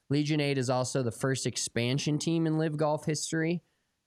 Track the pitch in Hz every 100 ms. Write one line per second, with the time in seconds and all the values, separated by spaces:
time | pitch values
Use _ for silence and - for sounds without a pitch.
0 | - 143 147 156 143 135 123 127 127 139
1 | 120 - 135 131 123 - - 117 120 139
2 | 156 147 165 165 160 156 160 151 151 151
3 | - 151 - 160 160 175 - _ _ _